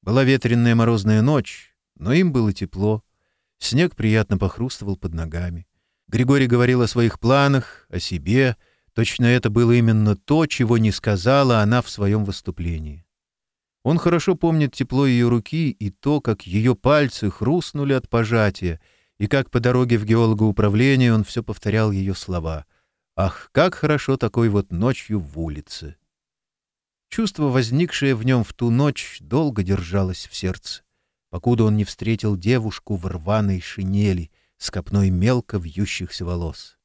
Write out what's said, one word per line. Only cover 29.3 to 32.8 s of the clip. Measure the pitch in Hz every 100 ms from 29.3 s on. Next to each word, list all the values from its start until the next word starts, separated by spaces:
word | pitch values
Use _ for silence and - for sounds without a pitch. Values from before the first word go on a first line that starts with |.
| 127 156 104
держалось | 92 95 85 98 92 90 -
в | -
сердце, | 92 92 - - _ _ _ _ _
покуда | 87 - 117
он | 110 107
не |
встретил | 104 - 110 113 107 98
девушку | 92 127 110 -